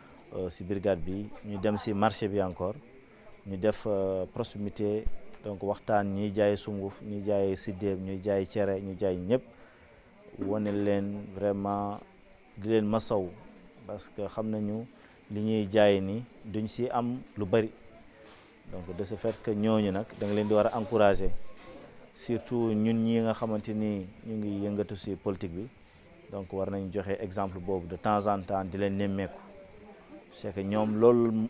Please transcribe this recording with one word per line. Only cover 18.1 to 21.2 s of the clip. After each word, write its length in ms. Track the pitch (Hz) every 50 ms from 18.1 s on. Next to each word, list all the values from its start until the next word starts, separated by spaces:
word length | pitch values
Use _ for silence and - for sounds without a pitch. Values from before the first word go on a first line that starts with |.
| - - - - - - - - - - - -
Donc, 260 | - 92 87 85 90 87
de 60 | 101
ce 100 | - 110
fait 240 | 95 - 113 107 - -
que 80 | 120
ñooñu 400 | 107 104 104 110 110 110 104 98
nag 160 | 95 98 113 - - -
da 60 | 107
nga 80 | 104 104
leen 140 | 104 107 104
di 60 | 107
war 100 | 104 104 110 120
a 60 | 120
encourager, 500 | 107 - 120 107 104 101 98 90